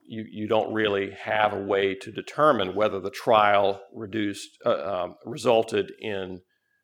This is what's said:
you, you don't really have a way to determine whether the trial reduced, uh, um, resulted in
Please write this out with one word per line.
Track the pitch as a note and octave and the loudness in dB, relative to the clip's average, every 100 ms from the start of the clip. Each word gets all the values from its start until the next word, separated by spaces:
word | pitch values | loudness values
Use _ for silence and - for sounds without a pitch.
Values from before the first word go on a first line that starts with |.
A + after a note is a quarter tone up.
| - | -14
you, | A2+ G#2+ | -12 -10
you | G#2 G#2 | -8 0
don't | A2 - | 0 2
really | G#2+ G#2+ G2+ G2 | 0 0 0 -2
have | G2 A2 G#2+ G#2+ | -8 -4 0 2
a | G2+ | 0
way | G2 G2 G2 | 0 2 2
to | F#2+ A2+ | -2 -8
determine | G#2+ - - D3+ A#2+ F#2 | -12 -8 2 4 4 0
whether | F#2+ G#2+ F#2+ | 0 0 -2
the | F#2 | -6
trial | - - A2 G#2 G2+ G2 G2 - | -4 2 4 6 4 2 -2 -10
reduced, | A2+ G#2+ G#2+ G#2 G2 - _ | -14 -8 -4 -4 -4 -12 _
uh, | A#2+ F2 D#2+ F2+ | -2 -2 -2 -4
um, | F2+ - - | -6 -8 -14
resulted | C#3+ B2 A2+ A2+ G#2 F#2+ - | -2 2 4 2 -2 -2 -8
in | A2 G2 F#2 F#2 _ _ _ _ | -8 -8 -8 -12 _ _ _ _